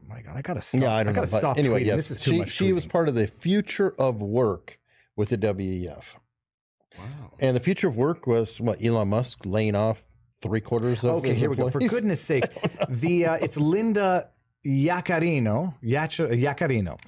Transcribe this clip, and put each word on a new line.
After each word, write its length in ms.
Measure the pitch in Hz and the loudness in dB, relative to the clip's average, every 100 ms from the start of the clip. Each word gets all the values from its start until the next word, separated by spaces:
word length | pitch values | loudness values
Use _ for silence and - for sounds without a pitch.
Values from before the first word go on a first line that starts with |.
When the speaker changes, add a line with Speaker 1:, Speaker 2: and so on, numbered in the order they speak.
| - | -16
Speaker 1:
my 140 | 113 | -16
God, 160 | 117 135 | -12 -10
I 60 | |
gotta 180 | - 113 | -8 -8
stop. 220 | - 127 | -2 0
Speaker 2:
Yeah, 120 | 127 | 2
I 80 | 110 | 2
don't 100 | 107 | 2
Speaker 1:
I 20 | 101 | 0
gotta 100 | - | 0
Speaker 2:
know, 40 | |
but 60 | 107 | 0
Speaker 1:
stop 180 | 143 131 | 0 2
Speaker 2:
anyway, 240 | 139 107 | 2 2
Speaker 1:
tweeting. 40 | 104 | 2
Speaker 2:
yes. 100 | 101 | 0
Speaker 1:
This 140 | 151 | -2
is 100 | 120 | -4
too 100 | 135 | 0
Speaker 2:
She, 60 | 110 | 0
Speaker 1:
much 120 | 98 | 0
Speaker 2:
she 220 | - 196 | 0 0
was 100 | 180 | 0
Speaker 1:
tweeting. 60 | 165 | 0
Speaker 2:
part 180 | 175 156 | 0 2
of 60 | |
the 120 | 117 104 | 2 0
Future 680 | - 165 202 208 - 196 - | -2 0 2 0 0 0 2
of 220 | 135 110 | 0 0
Work 580 | 101 120 117 92 - - _ _ _ - | 0 2 2 0 -8 -20 _ _ _ -4
with 140 | 101 | -2
the 80 | 110 | 0
W 340 | 107 95 95 | 0 0 -4
E 160 | 92 90 | -4 -8
F. 300 | - - - _ _ _ _ _ _ _ - | -12 -20 -20 _ _ _ _ _ _ _ -18
Speaker 3:
Wow. 60 | 104 147 120 - | -16 -14 -18 -2
Speaker 2:
And 180 | 131 123 | 0 2
the 40 | |
Future 280 | 175 196 175 | 0 0 0
of 80 | 113 | 2
Work 300 | 139 170 127 | 0 0 0
was, 340 | 117 110 - | 0 0 -2
what, 240 | 113 98 | -2 0
Elon 240 | 113 113 101 | 0 2 2
Musk 320 | 110 127 - 95 | 0 -2 -6 -2
laying 280 | 107 107 | 0 2
off 300 | 101 110 110 _ _ _ _ | 2 0 -2 _ _ _ _
three 180 | - 110 | -4 -4
quarters 420 | - 117 120 120 | -2 0 0 0
of 120 | - 165 | 0 0
Speaker 1:
Okay, 140 | 135 | 0
Speaker 2:
his 80 | 120 | 2
Speaker 1:
here 120 | 143 | 0
we 60 | 127 | 0
go. 140 | 127 | 0
For 80 | 143 | 0
Speaker 2:
employees? 120 | 247 | 0
Speaker 1:
goodness 300 | 240 208 165 | 0 0 -2
sake, 240 | - 139 269 - 160 | 0 0 -2 -4 -6
Speaker 2:
<laughs> 200 | - 190 | -4 -4
Speaker 1:
the, 340 | 120 165 175 165 | -2 0 2 2
uh, 80 | 165 | 0
it's 160 | 156 147 | -2 0
Linda 720 | 151 196 226 208 190 180 - _ _ _ 143 | 0 2 2 2 2 0 -2 _ _ _ -2
Yacarino, 1080 | 135 156 180 175 165 170 147 110 110 180 131 | 2 2 0 0 0 2 2 2 0 -2 -6
Yac-, 460 | 113 139 156 - 147 | -2 -2 -2 -2 0
Yacarino, 680 | 120 139 139 165 117 87 - | 2 0 0 0 0 -2 -6